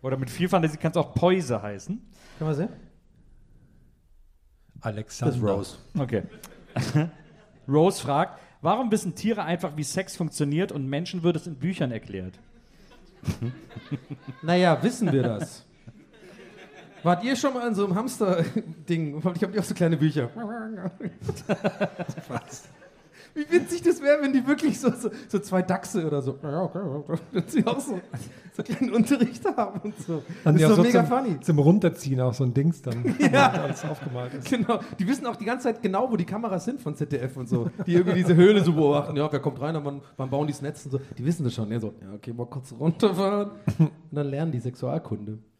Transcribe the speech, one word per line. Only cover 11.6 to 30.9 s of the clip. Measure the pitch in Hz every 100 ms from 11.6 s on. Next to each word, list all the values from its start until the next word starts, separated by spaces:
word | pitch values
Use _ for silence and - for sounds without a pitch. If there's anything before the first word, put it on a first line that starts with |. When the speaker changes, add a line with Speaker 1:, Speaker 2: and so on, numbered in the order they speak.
| 151 185 135
Speaker 1:
erklärt?“ | 113 - 98 92 - - - _ _ - - - -
<laughs> | - - 120 127 - - - 139 - 139 - 127
Speaker 2:
Naja, | 160 180 180 143
wissen | 175 - 190
wir | 139
das? | 120 107 - - - _ - - - - - - - - - - - -
Wart | 170 175
ihr | 226 262
schon | 285
mal | 247 240
in |
so | 196
einem | 202 185
Hamster-Ding? | 247 - 202 180 160 226 175 160 156 165 156 147 170
Ich | 170
hab | 190
die | 214
auch |
so | 180
kleine | - 170 160
Bücher. | 156 147 120
<laughs> | 226 214 233 220 214 185 - 214 - - - - 202 202 - 202 - 175 - -
Was? | 123 - - - - - - _ - -
Wie | 311 294
witzig | 349 - 349
das | 330 320
wäre, | 285 294
wenn | 277
die | 269 254
wirklich | 294 277 -
so, | 254
so, | - 214 - -
so | 202
zwei | - 185
Dachse | 180 175 - 208 160
oder | 147
so, | 131 135
naja, | 151 151
okay, | 185 175 196 143 143 165 -
dass | 190 -
sie | 311 226
auch | 247
so, | 294 185 - 120 - - -
so | -
kleinen | - 185 247
Unterricht | 240 226 277 240 - 403 -
haben | 202 202
und | 208 -
so. | - 160
Speaker 3:
Haben | - 170
Speaker 2:
Das | 160
Speaker 3:
die | 156
Speaker 2:
ist | 156
Speaker 3:
auch |
Speaker 2:
so | 156
Speaker 3:
so |
Speaker 2:
mega | 165